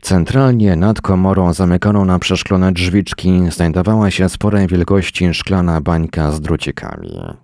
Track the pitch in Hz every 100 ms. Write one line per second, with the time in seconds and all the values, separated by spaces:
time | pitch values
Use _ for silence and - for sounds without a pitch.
0 | - 92 80 135 135 120 104 82 98 110
1 | - 92 95 95 90 82 90 90 104 104
2 | 95 90 - 95 - 95 92 90 90 98
3 | 90 - 92 92 87 80 85 90 92 110
4 | 104 92 92 - 104 101 92 87 85 98
5 | 90 - 90 80 - 95 87 80 73 82
6 | 82 - 76 78 76 80 - - - -
7 | 50 50 50 50